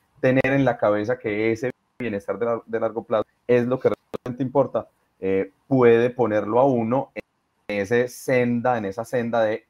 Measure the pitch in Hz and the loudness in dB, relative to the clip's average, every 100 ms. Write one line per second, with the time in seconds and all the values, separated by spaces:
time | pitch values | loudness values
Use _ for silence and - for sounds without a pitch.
0 | _ _ 131 127 131 139 131 120 110 104 | _ _ 0 2 2 2 0 2 0 0
1 | 104 127 113 104 113 113 127 - _ - | -2 -4 -4 -2 0 -2 -4 -8 _ -10
2 | 120 101 - 98 117 117 - 113 113 107 | -6 -6 -6 -4 -4 -4 -4 -4 -4 -4
3 | 104 113 107 _ - 123 120 127 - - | -4 -2 -4 _ 0 0 2 0 0 -2
4 | _ - - 120 131 143 123 117 - _ | _ -10 -8 -6 -2 0 0 -2 -8 _
5 | _ _ 95 95 98 _ - 135 123 117 | _ _ -2 -2 -2 _ -2 4 6 6
6 | 123 123 113 107 98 117 139 123 113 127 | 4 0 -2 0 0 2 2 2 0 -2
7 | 135 - - _ _ _ - 104 95 120 | -4 -12 -16 _ _ _ -8 -6 0 0
8 | 123 - - 127 123 120 120 123 101 98 | 0 -4 -2 0 0 0 -2 -2 -4 -8
9 | 113 127 117 117 110 107 - | -6 -4 -2 0 0 -2 -6